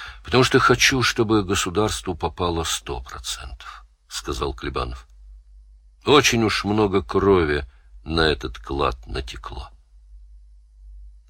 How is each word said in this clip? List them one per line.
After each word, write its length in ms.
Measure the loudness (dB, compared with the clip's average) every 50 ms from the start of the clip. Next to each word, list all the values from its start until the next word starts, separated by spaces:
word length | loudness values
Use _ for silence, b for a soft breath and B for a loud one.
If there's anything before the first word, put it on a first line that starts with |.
| B B B B B
Потому 200 | 0 2 4 4
что 160 | 4 4 4
хочу, 440 | 4 4 4 4 4 2 2 2 0
чтобы 400 | 0 0 0 2 2 2 2 2
государству 720 | 0 -2 -2 -2 -2 0 0 0 0 -2 -4 -6 -8 -6
попало 500 | -6 -6 -6 -4 -2 -2 -2 -2 -2 -4
сто 380 | -4 -6 -6 -6 -8 -10 -10
процентов, 840 | -10 -12 -14 -10 -8 -8 -8 -8 -10 -14 -16 -16 -16 -18 -18 -20 -20 _ _ _ _ _
сказал 440 | -12 -10 -8 -8 -6 -4 -4 -6 -6
Клебанов. 540 | -6 -8 -8 -6 -6 -6 -6 -8 -12 -16 -20 -20 -20 -20 -20 -20 -20 -20 -20 -20 -20 -20 -20 -20 -20 _ -20 _ _ _
Очень 380 | 6 6 6 6 6 4 2 2
уж 200 | 2 0 -2 -2
много 360 | 0 2 2 2 2 2 0
крови 640 | 0 0 0 2 4 6 6 6 4 2 0 -2 -4 -6 -12 -20 _ -20 -20 -16 -8
на 180 | -4 0 2
этот 360 | 2 2 2 0 -4 -8 -12 -12
клад 500 | -10 -8 -4 -2 -2 -2 -2 -6 -10 -10
натекло. 640 | -8 -8 -8 -8 -12 -14 -14 -12 -12 -12 -12 -14 -18 -20 _ _ -20 -20 -20 -20 -20 -20 -20 -20 -20 -20 -20 -20 -20 -20 -20 _ -20 -20 -20 -20 -20 -18 -20 -20 -20 -20 -20 _